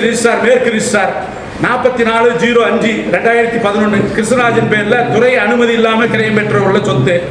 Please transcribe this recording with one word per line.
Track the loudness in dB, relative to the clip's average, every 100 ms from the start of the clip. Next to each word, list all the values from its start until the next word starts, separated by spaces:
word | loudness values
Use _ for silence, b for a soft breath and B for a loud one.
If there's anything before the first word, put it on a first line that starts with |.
| 0
ரிஜிஸ்டர், | 0 0 0
மேற்கு | 2 2 2
ரிஜிஸ்டர், | -2 -2 -2 -2 -4 -8 -10 -12 -6 -4
நாற்பத்தி | 0 0 0 0
நாலு | 2 2 2
ஜீரோ | 2 2 2
அஞ்சு | 0 0 -2 -2
ரெண்டாயிரத்தி | -2 0 2 0 0 -2
பதினொன்னு, | 0 0 0 0 -2
கிருஷ்ணராஜின் | 0 0 2 0 0
பேர்ல | 0 0 0 0
துறை | 2 2 2
அனுமதி | 0 2 2
இல்லாம | 2 2 2 0
கிரயம் | 0 0 0
பெற்ற | 0 0
உள்ள | 0 0
சொத்து. | 0 0 0 0 -2